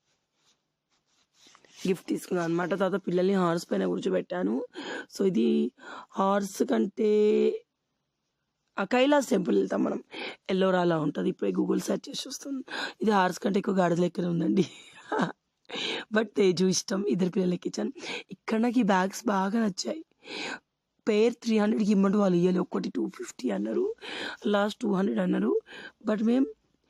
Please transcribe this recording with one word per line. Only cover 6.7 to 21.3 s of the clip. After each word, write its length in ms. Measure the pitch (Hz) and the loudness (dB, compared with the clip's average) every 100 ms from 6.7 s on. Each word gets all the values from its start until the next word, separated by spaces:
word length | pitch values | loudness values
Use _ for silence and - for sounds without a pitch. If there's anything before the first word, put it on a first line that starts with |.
| 226 208 - 214 214 214 214 214 440 _ _ _ _ _ _ _ _ _ _ _ - | 0 0 0 2 4 4 4 2 -2 _ _ _ _ _ _ _ _ _ _ _ -6
ఆ, 60 | |
కైలాస్ 440 | 196 247 277 294 240 | 0 2 4 4 2
టెంపుల్ 300 | 220 233 - | 0 2 0
వెళ్తాం 260 | 190 196 | 2 0
మనం. 180 | - - - - - - - | 0 -2 -8 -12 -12 -12 -2
ఎల్లోరాలో 500 | 190 190 180 175 160 | 2 2 4 2 2
ఉంటది. 280 | 151 185 185 | 0 -2 -4
ఇప్పుడే 220 | - 202 | -2 -2
Google 300 | 185 185 190 | 0 0 0
సెర్చ్ 280 | - 196 294 | -2 -6 -6
చేసి 160 | - 269 | -12 -10
చూస్తాం. 360 | - 285 262 - - - - | -12 -10 -10 -8 -10 -10 -4
ఇది 80 | 214 | 0
హార్స్ 280 | 202 185 - | 2 2 0
కంటే 200 | 208 190 | -2 0
ఎక్కువ 160 | 202 | 0
గాడిద 240 | 190 175 170 | 2 2 2
లెక్కనే 280 | 175 - 175 | 0 0 -2
ఉందండి. 400 | 170 175 196 - - - - - | 0 0 2 0 -4 -20 -20 -6
<laughs> 260 | 427 202 - _ _ - - - - - | -2 -2 -4 _ _ -14 -8 -6 -8 -2
But 120 | 214 220 | -2 -2
తేజు 320 | - 190 165 185 | 2 2 4 2
ఇష్టం, 380 | 165 - 196 | 0 -2 -4
ఇద్దరు 260 | 403 190 190 | -2 0 0
పిల్లలకి 380 | 196 180 175 185 | 0 0 -2 -4
ఇచ్చాను. 240 | 214 208 - - - - | -4 -6 -6 -10 -12 -12
ఇక్కడ 280 | - - 220 | -14 -4 0
నాకు 200 | 240 240 | 2 2
ఈ 40 | |
బ్యాగ్స్ 440 | 208 185 196 - - | 4 2 2 -2 -2
బాగా 340 | 196 196 233 | 0 0 0
నచ్చాయి. 440 | 214 - 226 320 - _ - - - - _ _ _ _ - | -2 -2 -8 -8 -12 _ -14 -10 -10 -12 _ _ _ _ 0
పెయిర్ 260 | 208 233 | 4 4